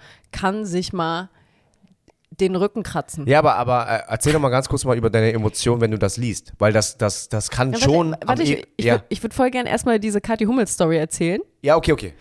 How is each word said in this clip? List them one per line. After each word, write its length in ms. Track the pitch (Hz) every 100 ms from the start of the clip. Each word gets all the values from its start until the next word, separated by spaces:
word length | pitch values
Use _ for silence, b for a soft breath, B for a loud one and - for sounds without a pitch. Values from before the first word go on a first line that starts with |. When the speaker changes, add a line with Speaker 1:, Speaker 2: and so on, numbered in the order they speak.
| B B B
Speaker 1:
kann 340 | - 190 214 208
sich 260 | 175 175
mal 360 | 185 165 165 190 b b b b b _ _ _ _ _
den 240 | - 190 185
Rücken 280 | 202 226
kratzen. 420 | - 156 - 156 139
Speaker 2:
Ja, 120 | 147
aber, 160 | 151 110
aber, 320 | 123 123 113
äh, 140 | 110 -
erzähl 260 | 113 147
doch 60 | 156
mal 80 | 135
ganz 180 | 127 131
kurz 160 | 127
mal 140 | 131 120
über 120 | 113
deine 220 | 110 110
Emotionen, 480 | 113 107 - 120 120
wenn 100 | 113
du 60 | 107
das 200 | 101 113
liest. 360 | 120 92 - -
Weil 140 | 107
das, 240 | 107 104 -
das, 320 | 104 - -
das 200 | 107 -
kann 200 | - 131
Speaker 1:
Ja, 20 | 226
warte, 80 | 254
Speaker 2:
schon 260 | 165 165
Speaker 1:
warte, 160 | 160 214
Speaker 2:
am 120 | 254
Speaker 1:
ich, 80 | 330
Speaker 2:
e-, 140 | - - -
Speaker 1:
ich 100 | 117
Speaker 2:
ja. 80 | 226
Speaker 1:
würd, 80 | -
ich 140 | 202
würd 100 | 233
voll 180 | - 254
gern 140 | 247 247
erstmal 320 | 226 247 226
diese 200 | 214 202
Kathi 240 | - 220 214
Hummels-Story 520 | 254 196 - 165 160
erzählen. 420 | 160 - 165 208 - _
Speaker 2:
Ja, 160 | 139 160
okay, 160 | 156
okay. 200 | 147 95 -